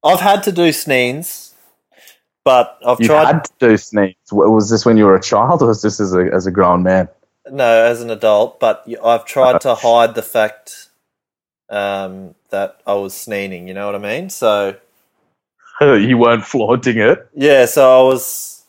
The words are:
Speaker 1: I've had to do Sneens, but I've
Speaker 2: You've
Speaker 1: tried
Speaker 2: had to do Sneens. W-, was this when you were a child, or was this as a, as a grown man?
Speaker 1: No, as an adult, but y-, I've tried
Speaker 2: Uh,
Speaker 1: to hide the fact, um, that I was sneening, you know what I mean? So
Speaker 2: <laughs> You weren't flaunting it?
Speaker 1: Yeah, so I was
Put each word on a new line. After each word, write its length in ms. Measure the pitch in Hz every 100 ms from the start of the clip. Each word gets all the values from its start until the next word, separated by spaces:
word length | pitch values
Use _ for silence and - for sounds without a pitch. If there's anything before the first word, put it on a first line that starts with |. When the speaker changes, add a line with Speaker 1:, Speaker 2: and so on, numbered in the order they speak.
Speaker 1:
I've 160 | 151 180
had 240 | 185 202
to 80 | 202
do 180 | 175 170
Sneens, 840 | 156 - 131 123 135 175 - - _ _ _ _ _ _ _ _ _
but 340 | - 127 120 - 120
I've 140 | 123
Speaker 2:
You've 80 | 117
Speaker 1:
tried 160 | 151 156
Speaker 2:
had 160 | 160 -
to 60 | _
do 140 | 120 107
Sneens. 380 | - 104 98 92 _
W-, 220 | 101 101
was 180 | 110 104
this 160 | 113 -
when 120 | 113
you 80 | 104
were 100 | 95
a 60 |
child, 400 | - 104 120 170
or 40 | 123
was 140 | 110
this 180 | 107 98
as 140 | 101
a, 160 | 92 90
as 120 | 92 92
a 60 |
grown 320 | 92 90 87
man? 240 | 90 92 87 _ _ _ -
Speaker 1:
No, 320 | 135 123 113 117
as 160 | 117
an 80 | 117
adult, 480 | 107 110 104 113 _
but 240 | 117 107 -
y-, 80 | 117
I've 220 | 117 117 -
tried 300 | - 127 120
Speaker 2:
Uh, 40 |
Speaker 1:
to 160 | 135 117
hide 400 | 123 117 117 117
the 60 |
fact, 680 | - 120 107 - - - - _ _ _ _ _ _ _ _
um, 640 | 104 101 98 95 95 92 _ _
that 300 | 98 98 - -
I 60 |
was 200 | 101 98
sneening, 540 | - - 104 98 90 90
you 60 |
know 120 | 95 101
what 80 | 101
I 20 |
mean? 300 | 101 120 190
So 440 | - 117 104 98 98 _ _ _ _ _
Speaker 2:
<laughs> 500 | _ _ _ _ -
You 360 | 143 120 110 123
weren't 280 | 117 117 -
flaunting 520 | 135 107 123 123 113
it? 280 | 107 120 - 147
Speaker 1:
Yeah, 300 | 139 139 123
so 340 | - 135 127
I 40 |
was 600 | 131 131 - - - -